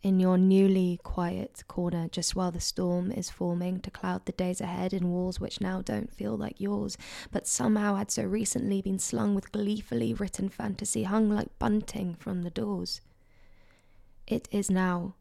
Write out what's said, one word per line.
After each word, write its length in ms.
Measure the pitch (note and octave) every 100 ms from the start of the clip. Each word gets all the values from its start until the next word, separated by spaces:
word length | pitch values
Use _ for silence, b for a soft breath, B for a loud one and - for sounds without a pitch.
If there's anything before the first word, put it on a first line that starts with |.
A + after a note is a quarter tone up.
in 180 | G3+ F#3+
your 180 | F#3 F#3
newly 600 | F#3 F#3+ G3 F#3+ F3+ F3
quiet 600 | - - F3 F#3 - - -
corner, 400 | - F3 E3+ E3
just 260 | - E3+ -
while 160 | F#3
the 80 | E3+
storm 540 | - - F3+ F3 F3+
is 160 | A#3+ F3
forming 500 | - F3+ F3 F3+ F#3
to 100 | F#3+
cloud 360 | - F#3 F#3 -
the 80 |
days 260 | - F3+ F3+
ahead 320 | F#3 F3+ F#3
in 180 | F#3+ F3+
walls 300 | F3+ F3+ F#3
which 220 | F#3 -
now 200 | F#3+ F#3
don't 320 | F#3 G#3+ A3+
feel 220 | - G#3 A3
like 240 | G#3 -
yours, 380 | G3 G3+ G#3 - B B B
but 160 | - -
somehow 480 | - B3 G#3+ G#3 G3
had 160 | G3+
so 120 | -
recently 580 | G#3 G3+ G#3+ - G3+ G3
been 180 | G3 F#3+
slung 340 | - A3+ G#3+
with 200 | G3+ -
gleefully 600 | G#3+ G#3 G#3+ - A#3 A3+
written 360 | A3+ G3+ - G3
fantasy 540 | - A3 F#3+ G3+ A3
hung 260 | G3+ G#3 G#3+
like 280 | G#3 - -
bunting 560 | A#3 G#3+ G#3 G#3 F#3 E3+
from 260 | - F#3
the 80 | F3
doors. 500 | - G#3+ F#3+ F3 - b b b b b b b b b b b b -
It 220 | A3+ -
is 180 | G3+ G3
now 460 | F#3 F#3 F3+ F3+ -